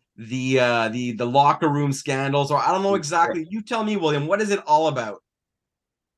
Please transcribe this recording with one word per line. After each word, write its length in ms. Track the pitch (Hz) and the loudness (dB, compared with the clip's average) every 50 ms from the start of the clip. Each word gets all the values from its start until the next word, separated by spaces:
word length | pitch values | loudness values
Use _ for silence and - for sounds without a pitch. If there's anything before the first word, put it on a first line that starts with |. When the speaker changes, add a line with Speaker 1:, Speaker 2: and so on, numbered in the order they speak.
| _ _ _ | _ _ _
Speaker 1:
the, 440 | - 117 110 127 131 127 127 131 127 | -18 -12 -8 -6 -4 -2 0 2 4
uh, 280 | 123 120 120 117 113 | 4 4 2 2 0
the, 260 | 110 113 123 123 123 113 | -2 -2 -4 -4 -4 -4
the 120 | 104 120 | -4 -4
locker 420 | 123 127 139 143 143 147 - 165 | 0 2 4 4 4 4 2 0
room 240 | 151 143 147 147 143 | 0 0 0 0 0
scandals, 580 | 135 - - 147 135 135 135 135 143 143 139 139 | -2 -4 -4 -4 -4 -2 -2 0 0 0 0 2
or 80 | 147 | 0
I 140 | 131 120 147 | 0 2 2
don't 100 | 180 190 | 0 2
know 80 | 196 196 | 2 2
Speaker 2:
Sure. 80 | 196 | 0
Speaker 1:
exactly. 480 | 180 151 147 175 170 170 - 185 170 160 170 | 0 -2 -2 0 2 2 2 0 -6 -6 -6
You 120 | 202 226 | -8 -10
tell 220 | 214 - 247 226 214 | -6 -6 -4 -4 -2
me, 140 | 214 208 | -2 -2
William, 280 | 196 165 151 151 143 143 | 0 0 0 0 0 0
what 160 | 160 196 202 | 0 0 0
is 100 | 220 202 | 0 0
it 80 | 202 196 - | -2 -2 0
all 220 | - 202 151 160 | 2 2 4 4
about? 340 | 156 135 127 117 107 98 - _ _ _ _ _ _ _ _ _ _ _ _ _ _ _ _ _ _ _ | 2 0 -2 -6 -8 -10 -14 _ _ _ _ _ _ _ _ _ _ _ _ _ _ _ _ _ _ _